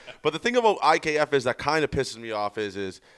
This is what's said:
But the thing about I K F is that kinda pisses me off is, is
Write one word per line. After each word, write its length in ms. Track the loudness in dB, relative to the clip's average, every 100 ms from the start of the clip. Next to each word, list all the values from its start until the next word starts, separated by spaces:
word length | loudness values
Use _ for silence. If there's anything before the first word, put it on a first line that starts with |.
| -18 -4
But 100 | -2
the 80 | 0
thing 160 | 0 4
about 220 | 4 4
I 180 | 4 4
K 180 | 2 0
F 160 | 2
is 100 | 2 0
that 120 | -2
kinda 300 | 0 0 0
pisses 300 | 0 -4 -8
me 140 | -8
off 260 | -4 -4 -4
is, 200 | -6 -6
is 240 | -8 -10 _